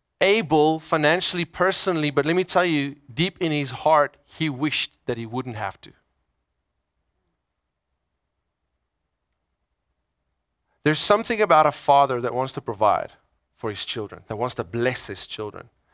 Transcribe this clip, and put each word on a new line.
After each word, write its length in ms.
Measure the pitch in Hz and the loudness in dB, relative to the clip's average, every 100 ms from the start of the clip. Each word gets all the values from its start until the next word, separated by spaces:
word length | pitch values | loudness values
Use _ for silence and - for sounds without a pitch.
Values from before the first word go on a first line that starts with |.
| _ - | _ 0
able 580 | 190 220 156 156 156 160 | 2 2 2 4 4 2
financially, 680 | - 160 151 180 - 180 170 | -2 2 2 2 0 -4 -6
personally, 640 | - 185 - 196 165 147 | -2 0 0 -2 -2 0
but 160 | 139 147 | 0 0
let 80 | 180 | 0
me 80 | |
tell 220 | 180 180 180 | 0 2 2
you, 320 | 151 139 - - | 0 -2 -8 -10
deep 260 | 117 185 - | -2 -2 -2
in 100 | 165 | -4
his 200 | 147 135 | -2 -4
heart, 460 | 123 156 156 143 _ | -2 2 4 2 _
he 260 | _ - 160 | _ -6 -4
wished 420 | 127 147 - - _ - | -2 -4 -4 -8 _ -8
that 100 | 117 | -6
he 80 | 110 | -6
wouldn't 300 | 123 131 107 | -8 -6 -6
have 260 | 101 - | -8 -10
to. 120 | - _ _ _ _ _ _ _ _ _ _ _ _ _ _ _ _ _ _ _ _ _ _ _ _ _ _ _ _ _ _ _ _ _ _ _ _ _ _ _ _ _ _ _ _ _ _ _ _ _ | -20 _ _ _ _ _ _ _ _ _ _ _ _ _ _ _ _ _ _ _ _ _ _ _ _ _ _ _ _ _ _ _ _ _ _ _ _ _ _ _ _ _ _ _ _ _ _ _ _ _
There's 160 | 151 156 | -2 2
something 420 | - 208 226 220 | 4 2 2 0
about 240 | 196 156 151 | 4 6 4
a 60 | |
father 480 | - - 139 135 123 | 2 4 4 4 0
that 120 | 120 | -4
wants 200 | 120 131 | -4 -6
to 80 | 135 | -8
provide 520 | - 101 107 90 - _ _ _ _ _ | -8 0 2 2 -2 _ _ _ _ _
for 140 | 113 | -10
his 160 | 98 - | -8 -8
children, 380 | 117 101 87 - | -8 -10 -12 -10
that 100 | 107 | -6
wants 180 | 123 - | -6 -6
to 80 | |
bless 440 | 87 117 127 123 - | -6 -2 -2 -2 -8
his 200 | 95 - | -10 -12
children, 420 | - 104 92 - _ _ | -10 -10 -12 -20 _ _